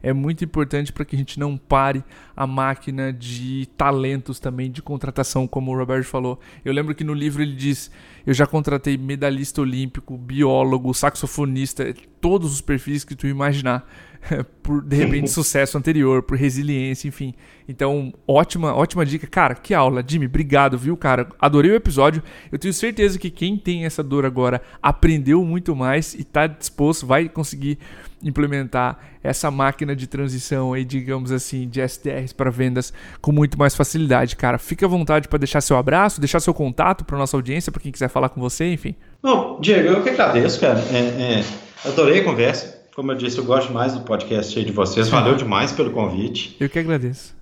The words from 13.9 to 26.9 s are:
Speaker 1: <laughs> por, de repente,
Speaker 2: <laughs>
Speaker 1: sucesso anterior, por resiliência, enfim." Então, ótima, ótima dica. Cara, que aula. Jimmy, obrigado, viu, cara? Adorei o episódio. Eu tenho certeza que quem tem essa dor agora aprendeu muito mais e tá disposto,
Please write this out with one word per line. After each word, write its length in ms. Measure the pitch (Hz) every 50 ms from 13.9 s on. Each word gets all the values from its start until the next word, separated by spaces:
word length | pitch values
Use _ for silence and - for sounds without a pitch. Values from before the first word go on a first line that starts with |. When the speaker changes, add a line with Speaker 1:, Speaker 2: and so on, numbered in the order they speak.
| - - - - - -
Speaker 1:
<laughs> 400 | - - 160 139 127 - _ _ _
por, 180 | - 147 147 143
de 120 | 143 139
repente, 340 | 143 156 120 123 143 147 135
Speaker 2:
<laughs> 20 |
Speaker 1:
sucesso 460 | - - 151 - - 143 139 135 - 147
anterior, 460 | 131 160 160 156 139 131 131 127 127
por 140 | - 135 131
resiliência, 680 | 139 139 123 131 143 147 143 135 131 131 131 - - 147
enfim." 260 | 135 - 143 131 120 - - - - _ _ -
Então, 460 | 131 - 143 139 143 147 139 131 - - _ -
ótima, 460 | 139 143 165 - - 170 165 151 131
ótima 300 | - 156 170 - 180 160
dica. 200 | 139 143 160 - -
Cara, 260 | - 185 165 135 123
que 180 | - - - 202
aula. 300 | 170 135 131 135 123 123 127
Jimmy, 200 | 151 170 143 127
obrigado, 500 | 135 147 156 143 139 139 139 139 131 123
viu, 180 | 123 143 175
cara? 320 | 170 - 147 127 123 123 - - -
Adorei 320 | - 147 147 147 143 180
o 40 | 208
episódio. 460 | 226 220 - 143 139 135 151 160 160 - - - - - -
Eu 60 | - 143
tenho 140 | - 190 185
certeza 440 | - - 233 226 233 208 202 190 185
que 100 | - 180
quem 260 | 160 - - 185 208 202
tem 260 | - - 180 170 165
essa 180 | 160 151 - 156
dor 220 | 135 139 143 135
agora 360 | 135 127 131 127 123 123 123 - - - -
aprendeu 640 | - - - - - 165 160 151 139 127 151 175 185
muito 320 | 165 165 180 175 - 160
mais 380 | 135 127 127 135 156 156 160 -
e 100 | - 151
tá 220 | - _ 147 151 160
disposto, 580 | 151 - - - - - 143 151